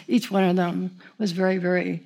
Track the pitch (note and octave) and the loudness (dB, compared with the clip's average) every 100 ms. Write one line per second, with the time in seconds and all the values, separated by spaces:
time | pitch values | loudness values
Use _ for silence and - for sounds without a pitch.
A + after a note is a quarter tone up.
0 | - B3 - G3 F#3 F3+ F3 F3+ F#3 - | -2 0 2 2 2 2 0 -2 -6 -10
1 | - - G#3+ E3+ F#3 F#3+ F3 F3+ F3+ E3+ | -18 -6 -4 0 0 0 0 0 0 -6